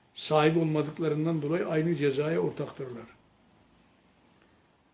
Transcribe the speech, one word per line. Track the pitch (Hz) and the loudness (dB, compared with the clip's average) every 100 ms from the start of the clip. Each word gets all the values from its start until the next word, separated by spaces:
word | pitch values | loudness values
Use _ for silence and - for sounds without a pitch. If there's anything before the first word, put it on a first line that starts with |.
| _ - | _ -12
sahip | - 156 156 170 | 0 4 4 4
olmadıklarından | 160 151 147 - 160 151 160 160 | 2 0 -2 -2 -2 0 0 0
dolayı | 143 165 - | -2 -2 0
aynı | 160 160 156 | 0 0 2
cezaya | 143 131 151 175 | 2 0 0 0
ortaktırlar. | 170 - 139 - 131 117 113 - _ _ _ _ _ _ _ _ _ _ _ _ _ _ _ _ _ | 0 -2 -8 -8 -10 -12 -16 -20 _ _ _ _ _ _ _ _ _ _ _ _ _ _ _ _ _